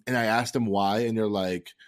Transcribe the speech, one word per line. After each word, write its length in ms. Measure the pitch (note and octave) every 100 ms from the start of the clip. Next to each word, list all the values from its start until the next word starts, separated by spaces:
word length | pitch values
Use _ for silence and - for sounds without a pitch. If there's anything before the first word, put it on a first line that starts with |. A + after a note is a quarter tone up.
| -
and 100 | B2
I 80 |
asked 300 | A2 A#2 B2
them 100 | C3
why, 360 | A2 G2+ G2 A2
and 180 | A#2 A2+
they're 100 | G#2+
like, 440 | G2+ F#2 F2 - -